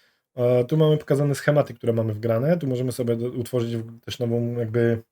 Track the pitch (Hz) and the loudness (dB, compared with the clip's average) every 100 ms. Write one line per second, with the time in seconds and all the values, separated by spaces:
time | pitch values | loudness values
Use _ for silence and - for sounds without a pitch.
0 | _ _ _ 127 123 123 120 156 156 151 | _ _ _ -2 2 2 2 2 4 2
1 | - 139 143 135 - 147 143 120 120 113 | 0 0 0 0 2 2 2 -2 -2 0
2 | 110 104 113 113 143 175 139 123 127 117 | 0 -2 0 0 2 0 0 -2 -2 -2
3 | 117 117 123 127 113 127 117 117 113 117 | -2 -2 -2 -6 -4 -2 -2 -4 -8 -14
4 | - - 120 117 120 120 110 117 117 113 | -14 -6 -2 0 -2 -4 -2 2 2 2
5 | - | -4